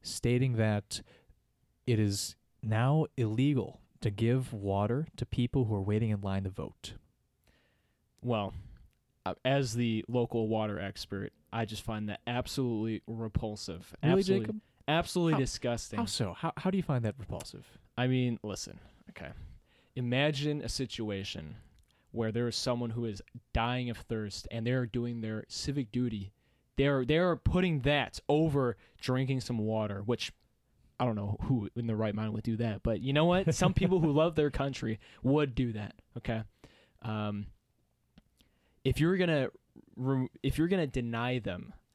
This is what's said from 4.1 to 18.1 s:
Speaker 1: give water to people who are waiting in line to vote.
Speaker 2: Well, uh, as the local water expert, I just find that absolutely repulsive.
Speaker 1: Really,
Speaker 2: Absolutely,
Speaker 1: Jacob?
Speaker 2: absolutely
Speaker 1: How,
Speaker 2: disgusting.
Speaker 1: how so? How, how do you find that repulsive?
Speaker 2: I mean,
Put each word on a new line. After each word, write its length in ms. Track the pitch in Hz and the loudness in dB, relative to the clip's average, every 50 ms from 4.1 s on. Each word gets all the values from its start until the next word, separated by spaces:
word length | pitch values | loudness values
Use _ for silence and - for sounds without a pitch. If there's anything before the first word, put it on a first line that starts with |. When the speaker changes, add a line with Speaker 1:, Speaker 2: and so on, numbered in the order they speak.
Speaker 1:
give 400 | 101 98 113 113 123 131 127 123 | 0 2 2 4 4 2 0 -2
water 560 | - 104 98 98 98 98 104 107 117 135 160 - _ | -6 -4 -2 0 2 2 2 2 0 -2 -2 -4 _
to 100 | - 120 | -8 -6
people 380 | - - - 120 120 - 139 123 | -4 0 0 0 2 2 2 2
who 100 | 107 110 | 2 2
are 60 | 98 | 0
waiting 280 | 95 101 104 107 117 110 | 2 2 2 2 2 2
in 100 | 107 101 | 0 0
line 240 | 98 98 95 98 95 | 0 -2 -2 -2 -2
to 60 | 95 | -4
vote. 460 | 92 - 69 - - _ - - - - _ _ _ _ _ _ _ _ _ _ _ _ _ _ _ _ _ _ _ _ _ _ _ _ | -6 -6 -8 -8 -10 _ -14 -14 -14 -14 _ _ _ _ _ _ _ _ _ _ _ _ _ _ _ _ _ _ _ _ _ _ _ _
Speaker 2:
Well, 320 | - 123 120 107 101 95 - - - - - - - - _ _ _ _ _ _ _ | -2 -2 0 0 0 -2 -6 -10 -14 -14 -18 -20 -20 -20 _ _ _ _ _ _ _
uh, 100 | 92 87 _ _ | -8 -8 _ _
as 280 | 127 139 139 139 117 110 | 2 2 2 2 0 0
the 280 | 120 120 117 113 110 - - | 0 0 2 2 0 -2 0
local 380 | 117 123 120 - - 117 110 | 0 0 0 2 0 0 2
water 320 | 107 113 110 110 107 101 - | 2 2 0 0 0 -2 -4
expert, 520 | 92 98 95 - - - 101 98 101 - _ _ _ _ - | -6 -6 -8 -10 -10 -8 -6 -6 -6 -8 _ _ _ _ -4
I 100 | 113 113 | -4 -4
just 180 | 107 110 104 - | -4 -6 -10 -6
find 260 | - 110 107 107 104 | -6 -6 -4 -4 -6
that 120 | 104 - _ | -8 -6 _
absolutely 760 | - 120 123 123 - - - 135 123 117 107 110 113 113 101 _ | -4 -2 -2 -4 -4 -2 -2 0 0 0 0 -2 -2 -2 -4 _
repulsive. 880 | - 117 113 113 113 - - - 110 104 104 - - 85 87 98 - - - - | -8 -8 -6 -6 -2 -2 -2 -2 -2 -6 -8 -8 -10 -10 -10 -12 -16 -12 0 4
Speaker 1:
Really, 100 | 147 180 190 | 4 6 6
Speaker 2:
Absolutely, 260 | 196 185 190 - 220 | 6 4 2 2 2
Speaker 1:
Jacob? 160 | 214 214 214 _ _ _ _ - - | -2 -6 -8 _ _ _ _ -2 0
Speaker 2:
absolutely 440 | 151 165 175 - - 180 170 165 156 | 0 0 0 0 0 2 4 4 4
Speaker 1:
How, 60 | 147 | 4
Speaker 2:
disgusting. 600 | 131 123 - - - 123 120 117 - - - 107 | 2 0 -2 -4 -2 -2 -2 -2 -4 -6 -4 -4
Speaker 1:
how 60 | - | -2
so? 280 | 107 - - 120 95 82 | -2 0 -2 -2 -2 -2
How, 180 | - - 165 - | -4 -6 -6 -6
how 120 | - - 185 | -2 -2 0
do 60 | 185 | 0
you 60 | 196 175 | 0 0
find 220 | - 147 123 113 | 0 0 0 0
that 100 | 110 - | -2 -4
repulsive? 480 | - 101 - - - - - - - - - - - - _ _ | -4 -8 -8 -8 -8 -8 -10 -14 -16 -18 -18 -20 -20 -20 _ _
Speaker 2:
I 100 | - 123 | 0 2
mean, 320 | 127 | 2